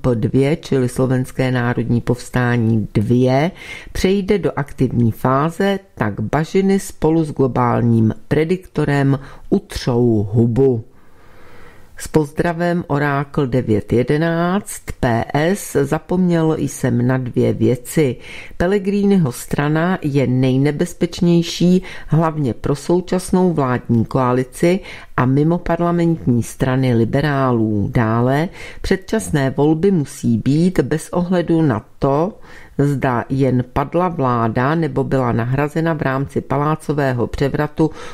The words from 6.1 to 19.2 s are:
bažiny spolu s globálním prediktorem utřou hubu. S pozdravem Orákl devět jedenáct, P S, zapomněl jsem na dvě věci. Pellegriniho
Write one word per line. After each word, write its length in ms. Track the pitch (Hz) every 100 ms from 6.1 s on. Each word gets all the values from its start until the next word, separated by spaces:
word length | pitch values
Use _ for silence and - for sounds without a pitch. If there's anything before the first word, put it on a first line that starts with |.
| 101
bažiny 580 | 107 - 165 190 190 196
spolu 440 | - - 156 165
s 80 | 156
globálním 800 | - 135 123 120 117 117 113 110 - -
prediktorem 920 | 151 160 185 - - 151 143 139 139 - - -
utřou 800 | - - - - 120 123 110 98
hubu. 520 | 117 117 113 135 117 - - - - - - - - - - - -
S 80 | -
pozdravem 760 | 156 147 - 170 170 175 175 -
Orákl 600 | 143 147 139 143 - 135
devět 460 | 127 - 104 -
jedenáct, 880 | 113 123 151 170 165 175 196 - - - -
P 260 | 131 113 -
S, 500 | 143 160 196 - -
zapomněl 720 | 139 156 - 180 180 170 160 156
jsem 480 | 139 - 131 120 123
na 100 | 131
dvě 360 | 123 123 117
věci. 640 | 104 110 123 - - 143 117 - - - -
Pellegriniho 760 | 175 202 190 202 202 196